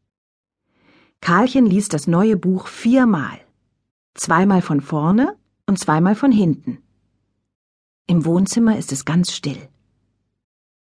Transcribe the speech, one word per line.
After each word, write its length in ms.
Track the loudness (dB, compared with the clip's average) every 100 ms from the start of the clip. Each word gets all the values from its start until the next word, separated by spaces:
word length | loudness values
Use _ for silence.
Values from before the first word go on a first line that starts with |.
| _ _ _ _ _ _ _ _ _ _ _ _
Karlchen 440 | 0 2 2 2 2
liest 280 | 2 -2
das 140 | -4 -2
neue 300 | 0 2 0
Buch 300 | -2 -4 -6
viermal. 720 | -6 0 4 4 0 -4 -12 _ _ _ _ _ _ _
Zweimal 480 | -10 0 2 4 2
von 180 | 0 -2
vorne 580 | -2 -2 0 0 0 -4 _ _ -4
und 120 | -4
zweimal 380 | 0 0 2 2
von 160 | 2
hinten. 500 | 2 0 -2 -8 -14 _ _ _ _ _ _ _ _ _ _ _ _ -2
Im 180 | -2 0
Wohnzimmer 520 | 0 0 0 0 0
ist 140 | -4
es 140 | -8 -2
ganz 280 | -2 -2
still. 360 | -4 -8 -10 -16 _ _ _ _ _ _ _ _ _ _ _